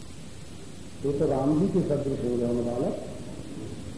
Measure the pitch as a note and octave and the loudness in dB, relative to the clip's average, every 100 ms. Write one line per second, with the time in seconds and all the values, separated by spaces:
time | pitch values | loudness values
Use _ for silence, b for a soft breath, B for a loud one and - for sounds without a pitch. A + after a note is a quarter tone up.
0 | - - - - - - - - - - | -12 -12 -12 -12 -12 -12 -12 -12 -12 -4
1 | C#3 C#3+ D3+ C3+ C#3 D#3 F#3+ F#3 D3 C#3 | 0 4 4 4 4 6 6 4 4 2
2 | C3+ B2+ A#2+ A#2+ A#2+ A#2+ A#2 A#2+ F3 - | 2 0 2 2 2 2 0 0 0 -2
3 | - - - - - - - - - | -6 -10 -10 -10 -10 -8 -8 -8 -10